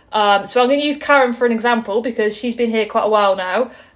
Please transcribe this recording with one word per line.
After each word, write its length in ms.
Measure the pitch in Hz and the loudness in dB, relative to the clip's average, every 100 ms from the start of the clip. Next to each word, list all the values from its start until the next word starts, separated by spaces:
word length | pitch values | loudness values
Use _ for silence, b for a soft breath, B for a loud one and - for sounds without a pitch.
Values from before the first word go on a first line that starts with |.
| B | B
Um, 340 | 214 208 202 196 | 0 2 2 2
so 160 | 247 | 0
I'm 60 | 247 | 2
gonna 100 | 285 | 2
use 140 | 294 285 | 0 -2
Karen 360 | - 277 247 | 2 2 2
for 100 | 233 240 | 0 0
an 60 | |
example, 480 | 226 240 226 226 214 | 0 0 0 -2 -4
because 340 | 233 226 214 208 | -4 -2 -4 -4
she's 180 | 247 | -6
been 160 | 233 233 | -2 -2
here 160 | 220 214 | -2 -2
quite 180 | 226 | -2
a 40 | 208 | 2
while 280 | 214 196 190 | 2 2 0
now, 340 | 185 196 254 B B | -2 -2 -4 B B